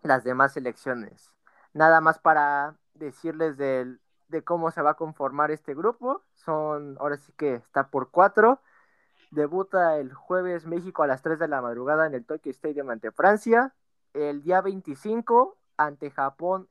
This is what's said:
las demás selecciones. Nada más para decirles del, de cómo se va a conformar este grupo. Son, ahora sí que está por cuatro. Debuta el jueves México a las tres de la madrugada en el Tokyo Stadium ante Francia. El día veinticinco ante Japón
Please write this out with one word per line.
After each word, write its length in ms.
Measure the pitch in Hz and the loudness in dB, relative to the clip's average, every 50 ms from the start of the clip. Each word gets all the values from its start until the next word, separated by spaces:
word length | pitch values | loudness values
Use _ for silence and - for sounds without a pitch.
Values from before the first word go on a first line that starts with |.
las 220 | - 127 135 127 123 | -2 0 0 0 0
demás 300 | 127 127 127 139 135 - | -2 2 2 2 2 0
selecciones. 800 | 151 127 123 - - - 135 127 120 107 - - _ _ _ _ _ _ _ _ _ _ _ _ | -6 -8 -8 -10 -8 -6 -6 -6 -6 -8 -14 -18 _ _ _ _ _ _ _ _ _ _ _ _
Nada 260 | 151 156 160 165 160 | 4 6 6 6 6
más 200 | 156 160 160 - | 6 4 2 4
para 580 | - 165 156 151 147 143 143 143 143 151 151 _ _ _ _ | 2 4 4 4 2 2 0 -2 -4 -6 -8 _ _ _ _
decirles 640 | 151 156 139 - _ - 165 156 160 165 156 139 | _ -14 -14 -14 _ -8 -8 -4 -2 -4 -4 -2
del, 420 | 135 143 135 131 127 123 127 127 - _ _ _ _ _ _ | -4 -2 -2 -2 -2 -4 -6 -10 -16 _ _ _ _ _ _
de 160 | 160 156 - | -10 -8 -4
cómo 260 | - 175 170 165 160 | -4 -4 -2 -2 -4
se 100 | - 170 | -4 0
va 100 | 143 147 | 0 0
a 20 | 156 | 0
conformar 580 | - 165 156 156 - 139 131 139 143 151 147 | -2 -6 -10 -6 -6 -6 -4 -2 -2 -2 -2
este 240 | 156 151 _ - 135 | -2 -6 _ -12 -8
grupo. 480 | 147 175 226 233 - 240 254 294 403 - _ _ | -4 -4 -4 -4 -4 -6 -6 -6 -6 -10 _ _
Son, 600 | _ _ 165 156 156 151 151 151 147 147 143 135 - | _ _ -6 -4 -4 -4 -4 -6 -8 -8 -12 -10 -8
ahora 160 | 139 147 147 | -6 -6 -6
sí 160 | 143 - _ _ | -8 -10 _ _
que 220 | - 156 143 123 | -6 -4 -4 -4
está 340 | 117 - _ - 139 135 - | -4 -8 _ -2 -2 -2 -2
por 200 | - 135 127 - | -4 -6 -6 0
cuatro. 520 | - 175 190 202 - 220 214 233 269 - _ _ _ _ _ _ _ _ _ _ _ _ _ _ | 4 4 4 6 6 6 6 6 4 2 _ _ _ _ _ _ _ _ _ _ _ _ _ _
Debuta 680 | 151 147 147 143 165 190 190 - - 185 175 165 156 | -4 -4 -4 -2 -2 -4 -4 -2 0 2 2 2 2
el 160 | 151 139 131 135 | 0 -4 -8 -12
jueves 520 | - - - 180 185 180 180 175 165 151 | -18 -8 -4 -4 -4 -2 -4 -6 -6 -6
México 380 | 165 170 175 175 185 - - 151 | -6 -8 -8 -8 -6 -2 0 0
a 40 | |
las 140 | 143 131 127 | 0 0 -2
tres 160 | - 160 160 | -2 -4 -2
de 120 | 151 165 156 | -2 -2 -2
la 120 | 147 131 | -2 -4
madrugada 460 | 123 120 117 120 127 143 151 156 160 | -4 -6 -8 -6 -2 -2 0 0 0
en 60 | 156 135 | 0 -2
el 120 | 123 117 | -8 -8
Tokyo 240 | - 156 160 - 139 | -8 -10 -10 -8 -12
Stadium 400 | 127 - - 151 143 143 139 131 | -12 -8 -8 -6 -6 -6 -6 -6
ante 200 | 117 110 - 113 | -8 -8 -8 -10
Francia. 640 | - - 156 196 208 208 - 233 226 233 262 269 - _ _ _ _ _ _ _ - | -2 2 4 4 4 4 2 2 4 4 2 0 -6 _ _ _ _ _ _ _ -8
El 280 | 151 147 147 143 143 | -6 -4 -4 -6 -6
día 200 | 147 170 185 190 | -2 2 2 2
veinticinco 960 | 190 196 196 190 - 156 135 135 - 214 220 233 233 - 233 240 262 392 415 _ _ _ _ - | 2 0 -6 -6 -10 -12 -14 -8 -6 -6 -6 -4 -2 2 4 4 4 2 -2 _ _ _ _ -2
ante 320 | 151 147 143 - 151 143 | -2 -2 -2 -8 -14 -10
Japón 560 | - - 135 139 - - 170 180 190 190 190 _ | -4 -4 -4 -4 -4 -4 -4 -4 -4 -4 -6 _